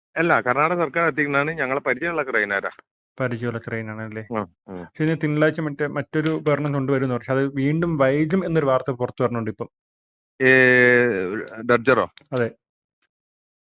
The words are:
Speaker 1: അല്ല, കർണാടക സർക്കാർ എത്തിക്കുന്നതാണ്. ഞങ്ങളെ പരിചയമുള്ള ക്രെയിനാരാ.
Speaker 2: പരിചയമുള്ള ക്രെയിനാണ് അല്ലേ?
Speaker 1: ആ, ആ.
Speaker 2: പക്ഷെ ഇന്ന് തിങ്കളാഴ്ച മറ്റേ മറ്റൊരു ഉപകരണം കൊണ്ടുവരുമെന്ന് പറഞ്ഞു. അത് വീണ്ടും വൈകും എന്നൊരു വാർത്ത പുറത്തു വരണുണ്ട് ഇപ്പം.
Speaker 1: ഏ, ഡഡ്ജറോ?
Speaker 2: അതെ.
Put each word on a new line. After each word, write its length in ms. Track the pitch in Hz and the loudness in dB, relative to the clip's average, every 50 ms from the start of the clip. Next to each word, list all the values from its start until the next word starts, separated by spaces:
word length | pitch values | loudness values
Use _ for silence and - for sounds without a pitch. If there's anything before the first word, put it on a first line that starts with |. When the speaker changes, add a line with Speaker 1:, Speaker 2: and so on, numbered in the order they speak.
| _ _ _ 156 | _ _ _ -2
Speaker 1:
അല്ല, 240 | 165 170 156 120 | 0 2 2 2
കർണാടക 360 | 107 123 123 135 151 160 180 175 | 2 0 0 2 2 0 0 0
സർക്കാർ 300 | 170 143 131 170 170 160 | -2 -2 0 0 0 0
എത്തിക്കുന്നതാണ്. 440 | 135 139 147 143 143 139 143 151 | 0 0 -2 0 2 0 0 0
ഞങ്ങളെ 280 | 165 160 139 127 135 143 | -2 -4 -4 -2 -2 -2
പരിചയമുള്ള 440 | - 139 127 123 151 170 170 151 143 | -2 -2 -2 -2 -2 -4 -4 -4 -4
ക്രെയിനാരാ. 460 | 131 120 110 104 101 101 98 95 92 - - _ _ _ _ _ _ _ - | -2 0 -2 0 0 -2 -4 -4 -4 -10 -12 _ _ _ _ _ _ _ -6
Speaker 2:
പരിചയമുള്ള 400 | 131 123 120 110 120 120 113 117 - - | -4 -4 -4 -4 -4 -6 -6 -6 -8 -8
ക്രെയിനാണ് 340 | 117 113 113 110 107 107 | -8 -8 -8 -8 -10 -10
അല്ലേ? 260 | 110 113 107 110 110 - 120 110 | -10 -10 -10 -12 -10 -6 -6 -6
Speaker 1:
ആ, 20 | |
ആ. 340 | 101 85 _ _ _ - 98 | -6 -6 _ _ _ -16 -14
Speaker 2:
പക്ഷെ 300 | 90 87 - _ - 156 | -14 -14 -14 _ -4 -2
ഇന്ന് 140 | 156 165 147 156 | -2 0 -2 -2
തിങ്കളാഴ്ച 360 | 151 147 151 151 156 156 160 | -2 0 2 2 0 0 -2
മറ്റേ 280 | 160 151 143 - 151 143 | -6 -6 -4 -4 -6 -6
മറ്റൊരു 420 | 143 147 139 - - 156 151 160 | -4 -6 -8 -4 -4 -2 -2 -2
ഉപകരണം 440 | 160 156 156 151 143 135 147 147 143 | -2 -2 0 0 0 0 0 -2 -2
കൊണ്ടുവരുമെന്ന് 420 | 143 131 131 139 131 139 131 123 | -2 -2 0 0 0 0 -2 -4
പറഞ്ഞു. 180 | 120 - - 131 | -4 -4 -2 0
അത് 220 | 135 139 139 139 | 0 0 -2 -2
വീണ്ടും 420 | 139 135 139 151 165 170 170 165 143 | -2 0 0 0 0 0 -2 0 2
വൈകും 480 | 135 131 135 147 156 151 175 196 175 | 2 2 4 2 0 0 0 -2 -2
എന്നൊരു 200 | 175 165 160 147 | 0 0 0 2
വാർത്ത 260 | 135 131 131 - - | 2 2 0 0 -2
പുറത്തു 320 | 131 120 123 117 - - 131 | -4 -4 -4 -6 -2 -2 -2
വരണുണ്ട് 280 | 117 117 117 113 110 | 0 0 -2 -4 -6
ഇപ്പം. 180 | 101 - 113 - _ _ _ _ _ _ _ _ _ _ _ _ _ _ | -8 -8 -12 -14 _ _ _ _ _ _ _ _ _ _ _ _ _ _
Speaker 1:
ഏ, 100 | 131 131 131 131 127 127 127 127 123 123 123 120 123 120 107 95 92 90 98 110 - - 107 110 | 4 6 6 8 6 6 6 6 6 6 6 4 4 2 0 -2 -2 -4 -4 -6 -8 -10 -12 -12
ഡഡ്ജറോ? 480 | 113 120 120 117 113 135 131 113 92 85 - - - _ 143 | 0 2 2 2 4 4 4 4 2 -2 -4 -14 -14 _ -4
Speaker 2:
അതെ. 180 | 127 120 113 - _ _ _ _ _ _ _ _ _ _ _ _ _ _ _ _ _ _ _ _ _ | -2 -2 -2 -4 _ _ _ _ _ _ _ _ _ _ _ _ _ _ _ _ _ _ _ _ _